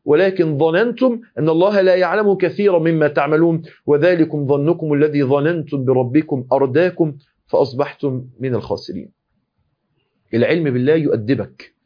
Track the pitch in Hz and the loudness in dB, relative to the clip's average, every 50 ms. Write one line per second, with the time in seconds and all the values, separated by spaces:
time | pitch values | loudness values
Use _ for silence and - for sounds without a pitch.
0 | _ 135 147 156 190 190 190 190 170 160 151 135 160 160 160 185 226 240 226 233 | _ 2 2 2 2 2 0 0 -2 -2 0 0 0 0 2 0 0 -2 0 0
1 | 254 254 233 233 - _ _ 123 147 160 160 165 180 208 208 196 185 185 180 185 | 0 -2 -2 -4 -8 _ _ -4 -2 0 2 2 2 2 2 2 4 4 4 2
2 | 180 170 175 214 214 202 196 190 185 170 - - 208 202 185 170 156 165 165 160 | 2 0 0 0 2 0 2 2 0 -2 -2 0 0 2 2 2 2 2 2 2
3 | 151 147 - 165 143 143 156 156 165 170 165 165 165 - - _ _ 143 147 143 | 0 0 0 0 0 2 2 2 2 2 0 -2 -6 -12 -20 _ _ 0 2 2
4 | 151 180 180 170 160 160 156 147 143 127 143 143 143 156 170 165 160 156 147 143 | 4 2 2 2 0 0 -2 -4 -2 -2 -2 0 0 0 -2 -2 -2 -2 0 2
5 | 147 151 143 143 139 123 139 143 143 160 175 165 151 - - 139 127 123 131 127 | 2 2 2 0 0 2 0 0 0 0 -2 -4 -6 -6 -6 -4 -2 0 0 0
6 | 127 120 123 156 156 156 147 131 123 - - 139 139 131 123 151 180 180 180 180 | 0 0 0 -2 0 0 -4 -6 -2 -2 0 0 0 0 2 0 0 0 0 -2
7 | 170 156 143 143 _ _ _ _ _ _ - - 139 131 120 127 143 - - - | -2 -4 -4 -8 _ _ _ _ _ _ 0 0 0 0 -2 -4 -6 -6 -6 -6
8 | - 143 131 127 131 127 - - 123 131 123 107 - - - - - - 90 90 | -6 -6 -6 -6 -8 -12 -12 -10 -6 -4 -4 -4 -4 -6 -8 -8 -8 -12 -12 -12
9 | - - _ _ _ _ _ _ _ _ _ _ _ _ _ _ _ _ _ _ | -14 -16 _ _ _ _ _ _ _ _ _ _ _ _ _ _ _ _ _ _
10 | _ _ _ _ _ _ - 113 123 131 156 175 165 143 123 123 127 139 156 165 | _ _ _ _ _ _ -2 0 0 0 0 0 -2 -2 -2 0 0 0 0 0
11 | 147 147 - 127 104 104 139 - 98 - _ - - - _ _ _ | 0 -2 -2 -2 -2 -2 -4 -4 -4 -8 _ -20 -20 -20 _ _ _